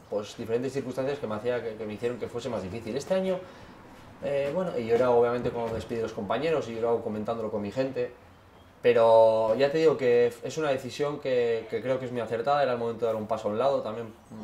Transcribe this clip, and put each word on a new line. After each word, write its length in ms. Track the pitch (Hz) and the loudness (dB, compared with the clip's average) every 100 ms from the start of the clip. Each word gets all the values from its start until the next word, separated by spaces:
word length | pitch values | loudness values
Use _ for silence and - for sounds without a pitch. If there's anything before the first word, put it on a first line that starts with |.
| - | -6
pues 260 | 107 107 - | -6 -6 -8
diferentes 380 | 110 120 131 | -2 -2 -2
circunstancias 440 | 139 127 127 135 143 | -4 -4 -4 -4 -4
que 80 | 113 | -4
me 80 | 104 | -4
hacía 280 | 120 123 | -2 -4
que, 120 | 113 107 | -4 -8
que 100 | 110 | -8
me 80 | |
hicieron 260 | 104 120 120 | -4 -4 -4
que 80 | 113 | -8
fuese 220 | 120 123 | -8 -6
más 120 | 113 | -6
difícil. 360 | 95 101 110 127 | -6 -8 -6 -6
Este 160 | - | -2
año, 260 | 190 190 180 - - - - - - - - | 0 0 -2 -6 -18 -20 -20 -20 -20 -20 -10
eh, 300 | 139 143 143 | -4 -2 -2
bueno, 200 | 160 180 123 | -2 -2 -2
he 100 | 113 | 2
llorado 280 | 117 127 | 4 6
obviamente 360 | 120 120 123 123 | 6 4 2 -2
cuando 180 | 117 117 | -4 -4
me 60 | 113 | -6
despido 240 | - 117 | -6 -4
de 80 | 107 | -4
los 60 | |
compañeros, 540 | - 101 113 160 151 113 | -4 -4 -2 0 0 -2
he 60 | |
llorado 280 | 113 117 117 | -2 0 0
comentándolo 480 | 107 107 107 113 110 | -2 -4 -4 -4 -4
con 120 | 107 | -4
mi 100 | 101 | -4
gente, 400 | 127 135 127 123 - - - - - - - | -4 -4 -4 -6 -8 -20 -20 -20 -20 -20 0
pero 720 | 123 117 113 113 113 110 110 113 | 4 6 8 8 8 6 2 2
ya 160 | 139 | 2
te 60 | 160 | 4
digo 180 | 160 123 | 4 4
que 380 | 127 120 120 - | 4 4 4 0
es 140 | - 156 | -8 -2
una 120 | 151 | -2
decisión 520 | 131 123 - 143 147 | -2 -4 -4 -4 -4
que, 440 | 135 127 117 113 107 | -2 0 2 0 -4
que 120 | 113 | -4
creo 180 | 123 127 | -2 -2
que 60 | 127 | -4
es 60 | |
muy 80 | 123 | -6
acertada, 420 | 113 113 117 143 | -4 -2 0 2
era 100 | 135 | 2
el 40 | 120 | 0
momento 280 | 117 113 117 | -4 -2 -2
de 80 | |
dar 20 | 110 | -2
un 120 | 107 | -4
paso 200 | 110 107 | -4 -2
a 40 | |
un 60 | 107 | 0
lado, 240 | 131 135 | 2 0
también 260 | 110 113 113 - - 110 | -2 -8 -10 -16 -18 -16